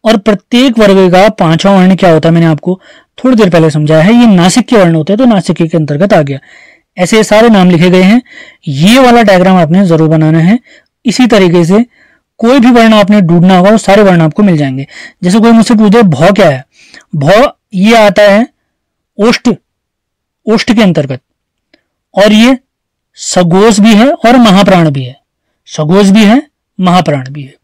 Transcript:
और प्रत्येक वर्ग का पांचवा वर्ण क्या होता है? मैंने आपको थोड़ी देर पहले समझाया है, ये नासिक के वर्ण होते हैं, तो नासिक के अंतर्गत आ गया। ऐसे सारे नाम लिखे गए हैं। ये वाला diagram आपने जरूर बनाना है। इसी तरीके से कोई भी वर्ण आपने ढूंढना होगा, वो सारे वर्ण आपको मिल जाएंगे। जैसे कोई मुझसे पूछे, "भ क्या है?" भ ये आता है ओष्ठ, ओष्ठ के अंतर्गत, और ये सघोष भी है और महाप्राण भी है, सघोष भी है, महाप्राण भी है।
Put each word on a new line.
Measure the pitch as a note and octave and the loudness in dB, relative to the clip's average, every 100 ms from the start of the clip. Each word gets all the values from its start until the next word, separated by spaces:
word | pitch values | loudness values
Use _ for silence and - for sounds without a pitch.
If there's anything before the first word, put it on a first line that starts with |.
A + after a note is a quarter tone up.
और | A3 A3 | -2 -2
प्रत्येक | G#3+ G3+ _ A#3+ C4+ A3+ | -2 -4 _ -2 0 0
वर्ग | G#3 F#3+ F#3 | 0 2 2
का | F3+ G#3+ | 2 0
पांचवा | G#3+ E3+ E3 G3 | 0 -2 0 0
वर्ण | G3 F#3 F#3 | 2 2 0
क्या | F#3 | 0
होता | D#3 E3 | 0 0
है? | |
मैंने | E3+ E3 | 0 0
आपको | D3+ F3 F#3+ _ - _ - | -2 -6 -10 _ -20 _ -6
थोड़ी | B3+ A#3+ | -2 0
देर | G3 | 0
पहले | E3 D#3+ | 2 0
समझाया | D3+ D3+ D#3 | -2 0 0
है, | F3+ | 2
ये | A#3+ A#3+ | 2 2
नासिक | F#3 F3+ B3 - | 2 0 -2 -2
के | A#3 | 0
वर्ण | F3 D#3+ | 0 -2
होते | D3+ | -4
हैं, | G3+ | -2
तो | B3+ | 0
नासिक | G3+ - D#3+ | 0 -4 -4
के | E3 E3 | -4 -4
अंतर्गत | D3 D3 G3 | -4 -4 0
आ | G3 | 0
गया। | C#3+ C#3 _ - _ _ _ - | -2 -8 _ -20 _ _ _ -8
ऐसे | F3+ A3 | -2 -2
सारे | G#3+ G#3+ A#3 | 0 0 2
नाम | G#3 F3+ | 2 0
लिखे | E3+ F3+ | 0 0
गए | F#3 | 2
हैं। | F#3 A#3+ - - - _ - | 2 0 -4 -20 -20 _ -10
ये | C3+ F3 B3+ | -2 0 2
वाला | B3 A#3+ | 2 2
diagram | G#3 F#3 F#3 F#3 | 2 2 2 0
आपने | D#3 F3+ G3 | 0 0 0
जरूर | D#3+ D#3+ | 0 0
बनाना | D#3+ D#3 E3 | 0 0 0
है। | E3+ A#3 _ _ _ _ B3 | 0 -2 _ _ _ _ -6
इसी | - B3 | -2 0
तरीके | A3 F3+ F3 E3 | 2 2 0 0
से | G3+ A#3+ _ _ _ _ _ | 0 -2 _ _ _ _ _
कोई | A3+ C#4 | -2 0
भी | A#3+ | 2
वर्ण | A#3+ A3+ | 2 2
आपने | G#3+ G3 G#3 | 2 2 0
ढूंढना | E3 E3+ F3+ F#3 | 2 0 2 2
होगा, | F#3+ | 2
वो | A3 | 0
सारे | - G3+ | 0 2
वर्ण | G3 F3 | 2 2
आपको | D#3+ D3+ | -2 -2
मिल | G#3 D#3+ | -2 -2
जाएंगे। | C#3+ C3 C#3+ - - _ | -4 -8 -12 -18 -20 _
जैसे | F3+ A3 | -4 0
कोई | A#3 | 2
मुझसे | A3+ G#3+ A3 | 2 0 0
पूछे, | G#3+ A3+ | 2 2
"भ | G3+ C3 E3+ | 0 0 0
क्या | G3+ F3 | 2 0
है?" | C3 - _ _ - _ D#3 | -2 -12 _ _ -20 _ -4
भ | C#3 G#3 C#4+ - _ | 0 2 0 -4 _
ये | F#3 G3+ A#3 | -2 0 2
आता | G#3 G3 | 2 2
है | G#3 G3+ B3+ _ _ _ _ _ _ - | 2 0 -2 _ _ _ _ _ _ -4
ओष्ठ, | A3 A3+ B3 F#3+ _ _ _ _ _ _ _ _ - | -4 -2 -4 -6 _ _ _ _ _ _ _ _ -4
ओष्ठ | A3 - | -4 -2
के | A3 | 0
अंतर्गत, | G3+ D#3 C#3 C3 _ _ _ _ _ _ _ _ _ | 0 -2 -6 -10 _ _ _ _ _ _ _ _ _
और | - G#3 | -2 0
ये | G#3+ A#3+ C4 _ _ _ _ _ - | 2 0 -2 _ _ _ _ _ -18
सघोष | - F#3 F3 F#3+ A3 G#3 | -6 -4 0 0 0 2
भी | G#3+ G#3 | 0 2
है | C4 | 0
और | E4+ A3+ B3+ | 0 0 2
महाप्राण | A3+ F#3+ G3+ F#3 D#3+ | 2 2 2 0 0
भी | C#3 B2 | -4 -10
है, | - _ _ _ _ _ | -16 _ _ _ _ _
सघोष | - D3+ F#3+ G3 | -8 -2 0 2
भी | G3+ G#3 | 2 2
है, | B3+ - _ _ - | 0 -4 _ _ -6
महाप्राण | F#3 F3+ F3 C#3+ C3 | -2 -2 -2 -6 -8
भी | D3 | -16
है। | C3+ _ | -18 _